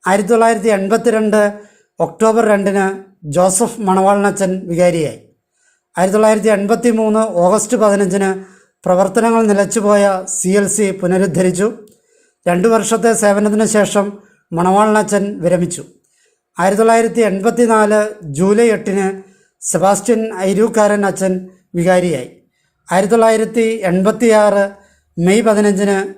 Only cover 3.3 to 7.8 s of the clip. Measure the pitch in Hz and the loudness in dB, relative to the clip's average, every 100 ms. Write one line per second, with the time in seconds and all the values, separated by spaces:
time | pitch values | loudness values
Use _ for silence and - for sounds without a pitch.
3.3 | 147 185 185 233 - 196 190 190 202 202 | 0 0 0 -4 -2 -2 2 2 2 0
4.3 | 196 190 185 185 165 180 165 151 110 _ | -2 -4 -4 -6 0 0 0 -4 -8 _
5.3 | _ _ _ _ _ _ - 190 214 214 | _ _ _ _ _ _ -4 0 2 2
6.3 | 214 208 202 202 226 240 220 220 214 220 | 2 0 0 0 0 0 0 0 0 -2
7.3 | 175 180 208 - 240 | 0 2 0 -2 0